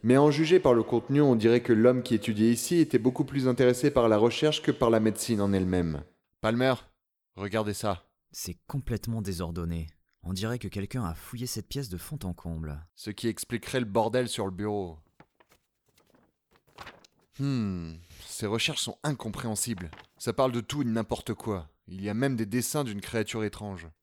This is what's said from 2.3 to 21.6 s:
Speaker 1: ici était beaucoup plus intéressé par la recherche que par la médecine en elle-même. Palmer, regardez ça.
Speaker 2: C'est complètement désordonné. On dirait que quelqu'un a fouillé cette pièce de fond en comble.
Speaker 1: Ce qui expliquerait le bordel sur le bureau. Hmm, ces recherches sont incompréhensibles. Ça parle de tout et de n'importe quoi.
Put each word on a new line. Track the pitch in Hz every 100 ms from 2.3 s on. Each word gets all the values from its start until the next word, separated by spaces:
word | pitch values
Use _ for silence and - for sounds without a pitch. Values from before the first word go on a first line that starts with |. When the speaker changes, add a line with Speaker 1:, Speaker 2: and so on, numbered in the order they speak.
| 104 113
Speaker 1:
ici | 117 - 175
était | 151 123
beaucoup | 120 131 135
plus | 139 127
intéressé | 123 123 123 147
par | 135 117
la | 107
recherche | 117 113 151 147
que | -
par | 139 120
la | 113
médecine | 110 101 - 110
en | 101
elle-même. | 98 92 90 85 73 76 _ _ _
Palmer, | 110 117 131 123 - _ _ _ _ -
regardez | 98 110 104
ça. | 101 107 92 _ _ _
Speaker 2:
C'est | - - - _
complètement | 139 - 113 113 113
désordonné. | 98 87 85 85 85 82 78 _ _ _
On | 85
dirait | 92 110 120
que | 98
quelqu'un | 104 98 127
a | 95 80
fouillé | - 120 123
cette | 110 -
pièce | 139 127
de | 90
fond | - 151
en | 95
comble. | 85 85 80 78 73 82 _
Speaker 1:
Ce | 107
qui | 104 117
expliquerait | - - 117 - 131
le | 113
bordel | 107 110 123 120
sur | - 98
le |
bureau. | 92 104 104 90 78 _ _ - _ _ _ _ _ _ _ _ _ _ _ _ _ _ - - - _ _ _ -
Hmm, | 139 131 104 90 82 82 85 - -
ces | - 104
recherches | 113 - -
sont | - -
incompréhensibles. | 151 131 110 98 117 104 120 98 85 - - _
Ça | -
parle | 110 131
de | 120
tout | 110 147
et | 123
de |
n'importe | 113 107 120 -
quoi. | 104 113 98